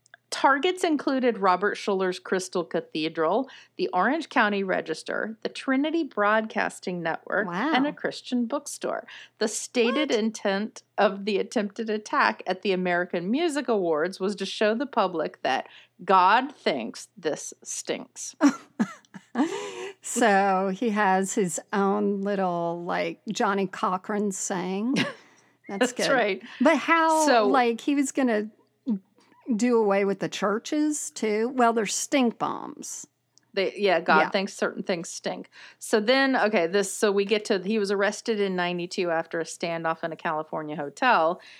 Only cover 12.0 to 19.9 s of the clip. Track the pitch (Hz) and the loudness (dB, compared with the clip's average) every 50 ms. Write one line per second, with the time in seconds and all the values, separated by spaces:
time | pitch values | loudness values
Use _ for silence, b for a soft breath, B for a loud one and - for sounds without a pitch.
12 | 214 - 311 269 220 214 220 - - - 185 185 - 202 185 185 180 180 175 175 | -4 -2 0 2 2 2 2 0 -4 -6 -4 -2 -2 -2 0 0 0 0 0 0
13 | 175 180 - 175 170 190 240 302 349 339 - 294 247 - 226 202 180 170 156 147 | 0 -2 -2 -4 -2 -2 0 0 0 0 -2 -2 -2 0 0 0 2 0 0 0
14 | 165 185 196 - 185 208 202 185 196 190 - - 220 208 220 233 294 269 - 233 | 0 -2 -2 -4 -4 -4 -4 -4 -6 -6 -2 0 0 2 2 0 -4 -4 0 0
15 | 196 185 170 160 151 160 - - - 139 131 120 - - B B B B B - | 0 0 0 -4 -6 -6 -6 -4 -2 -2 -2 -2 -4 -8 B B B B B -6
16 | 180 185 190 185 180 190 214 254 262 294 - - - 202 160 123 110 - - - | 0 4 6 6 8 8 6 4 2 0 -6 -4 -2 -2 -2 -2 -4 -8 -10 -12
17 | - - _ 196 170 156 143 - - - - _ - - - - - - 135 - | -16 -20 _ -6 -4 -4 -4 -6 -8 -14 -16 _ -14 -12 -10 -8 -6 -6 -6 -6
18 | - - - - - - - - 320 269 - - - - _ - 214 - 659 - | -8 -12 -14 -14 -14 -12 -2 2 2 2 2 0 -8 -8 _ -4 -4 -4 -6 -14
19 | _ _ - - - _ - 240 302 359 403 494 B 403 381 359 370 403 | _ _ -20 -20 -20 _ -4 -2 -2 -2 -4 -6 B -10 -10 -10 -12 -12